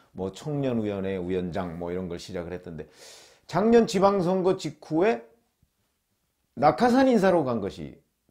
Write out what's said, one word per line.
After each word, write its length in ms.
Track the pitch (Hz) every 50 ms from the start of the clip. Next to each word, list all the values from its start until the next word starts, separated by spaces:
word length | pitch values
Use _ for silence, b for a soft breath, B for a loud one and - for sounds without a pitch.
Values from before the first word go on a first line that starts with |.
| b b -
뭐 180 | - 92 98
청년위원회 880 | 95 - - 151 147 143 139 131 123 117 107 104 101 98 95 95 98 95
위원장 600 | 87 87 92 90 90 90 80 98 92 90 80 85
뭐 100 | 87 87
이런 180 | 87 92 92 87
걸 120 | 85 87
시작을 320 | - - 95 90 85 85 90
했던데, 340 | 87 87 90 85 76 76 B B B B B B B B B B B B
작년 400 | - - 175 196 226 233 233 226
지방선거 720 | - - 190 180 196 202 202 175 170 190 190 175 185 185
직후에 640 | 185 - 160 139 - - - 156 156 180 214 233 233 - - _ _ _ _ _ _ _ _ _ _ _ _ _ _ _ _ _ _ _ _ _ _ _ _ _
낙하산 520 | - - 151 - - 226 247 233 262 269
인사로 380 | 262 254 220 185 190 180 170 151
간 160 | 127 120 117
것이 360 | 95 95 - - 80 69 - - _ _ _ _ _ _